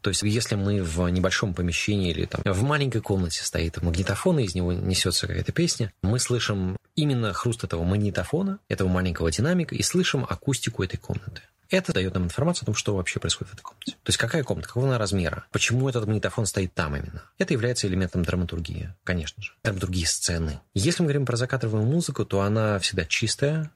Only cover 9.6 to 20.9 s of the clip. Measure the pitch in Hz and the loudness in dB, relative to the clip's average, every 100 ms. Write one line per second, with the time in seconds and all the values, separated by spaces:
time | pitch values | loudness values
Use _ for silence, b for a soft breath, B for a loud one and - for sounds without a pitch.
9.6 | 156 - - 180 180 143 123 - - 131 | 0 -2 0 2 2 0 -2 -4 -2 -2
10.6 | - - 95 - - 95 - - - _ | -2 -2 -4 -4 -6 -6 -6 -14 -18 _
11.6 | _ 190 185 98 92 92 87 - 156 175 | _ 0 0 0 0 0 -2 0 0 0
12.6 | - 101 - 98 90 - - - - - | -2 -2 0 -2 -2 -4 -2 -4 -6 -12
13.6 | - - - - - - 117 170 131 92 | -16 -10 -10 -6 -4 -2 0 0 0 -2
14.6 | - 120 135 123 101 95 82 - - - | -2 0 2 2 2 2 0 -4 -4 0
15.6 | - 123 135 120 104 107 95 - 104 - | 2 2 2 0 0 0 0 0 0 0
16.6 | 92 - 80 71 76 - - _ 196 131 | -2 -2 -2 -2 -6 -10 -14 _ 0 2
17.6 | 120 120 101 90 92 92 85 90 85 85 | 0 0 0 0 0 0 0 0 -2 -4
18.6 | 82 82 82 - - 90 76 - - - | -6 -6 -8 -8 -4 -4 -4 -10 -16 -4
19.6 | 104 95 90 90 82 - - 85 78 69 | -4 -2 -2 0 0 -2 -2 -2 -2 -4
20.6 | - 98 123 | -6 0 0